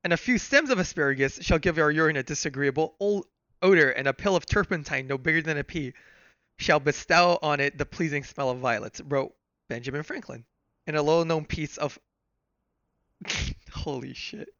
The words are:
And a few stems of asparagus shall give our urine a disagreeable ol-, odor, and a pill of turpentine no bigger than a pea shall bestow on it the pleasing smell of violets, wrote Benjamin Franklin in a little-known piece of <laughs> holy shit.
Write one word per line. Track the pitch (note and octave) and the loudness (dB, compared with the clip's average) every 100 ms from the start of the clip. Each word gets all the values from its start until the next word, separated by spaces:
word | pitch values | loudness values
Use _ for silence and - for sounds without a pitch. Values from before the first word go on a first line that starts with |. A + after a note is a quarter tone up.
And | F3 | 0
a | E3 | -2
few | - A#3 | 2 0
stems | - C4+ D4+ | 4 2 4
of | A3 | 0
asparagus | F3 - C#3 C3+ C3+ - | 0 0 0 2 -2 -2
shall | E3 E3 | 0 2
give | F3 E3 | 2 2
our | D3+ | 2
urine | D3+ D#3+ D3 | 4 2 2
a | |
disagreeable | B2+ D3 D#3 C3+ C#3 C3+ D#3+ _ | -4 -4 -4 -2 -2 0 -4 _
ol-, | G3+ G3+ - _ _ _ | -2 -2 -4 _ _ _
odor, | F#3 F3+ C#3 | 6 8 6
and | B2 C#3 | 4 -2
a | |
pill | C3 G3+ F3+ | 0 0 0
of | - | 2
turpentine | G#3 F#3 F3 C#3+ C3+ C3 | 0 0 -4 -4 -6 -4
no | C#3 | -4
bigger | C3+ D#3+ | 0 0
than | D#3 D3 | 0 -4
a | |
pea | C#3 F3 C3 - - _ _ _ _ - | -4 -6 -6 -10 -20 _ _ _ _ -6
shall | - D3+ | 2 4
bestow | C#3+ D3 - E3+ F3 F3 | 2 -2 2 4 6 4
on | D#3 C#3+ | 0 0
it | C#3+ C#3+ | -2 -2
the | C#3+ | -8
pleasing | - E3 C#3+ | -4 -2 -2
smell | C3+ - C3+ | -6 -4 -2
of | B2 | 0
violets, | B2+ A2 G#2+ - | -2 -2 -4 -12
wrote | D3 C#3 C3+ _ _ _ _ | -2 -2 -2 _ _ _ _
Benjamin | A#2+ B2 C#3+ | -8 -6 -8
Franklin | D3+ D4+ - B2 - _ _ _ - | -8 -12 -12 -16 -18 _ _ _ -6
in | D3+ | 0
a | |
little-known | D3 E3 E3 D#3+ D3+ | 2 2 2 -2 -2
piece | - D3+ - | -6 -6 -4
of | D3 - _ _ _ _ _ _ _ _ _ _ _ _ - | -6 -6 _ _ _ _ _ _ _ _ _ _ _ _ -8
<laughs> | - - - - | -6 -6 -8 -14
holy | - - C3+ C3 | -10 -8 -8 -10
shit. | C3 - G#3+ - | -12 -14 -14 -16